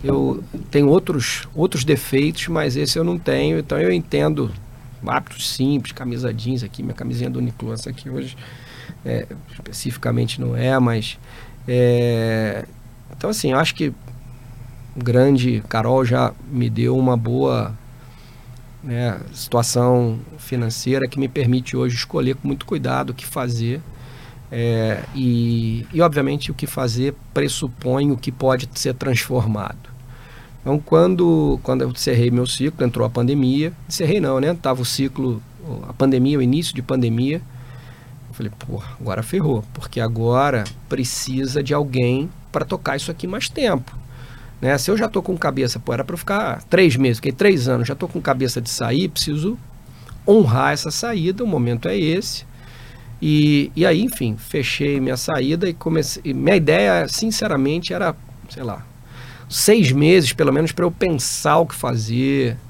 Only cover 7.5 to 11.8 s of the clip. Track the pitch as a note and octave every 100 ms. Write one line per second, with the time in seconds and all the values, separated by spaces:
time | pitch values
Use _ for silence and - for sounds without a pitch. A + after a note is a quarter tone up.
7.5 | A2+ A#2 A2+ - A#2+ C#3 C3 C3 - -
8.5 | - - - - - B2+ A1+ - - -
9.5 | - - - C3 A#2+ - A#2 A#2 - B2
10.5 | A#2+ B2+ C3+ A#2+ A#2 A2 - - - -
11.5 | - - B2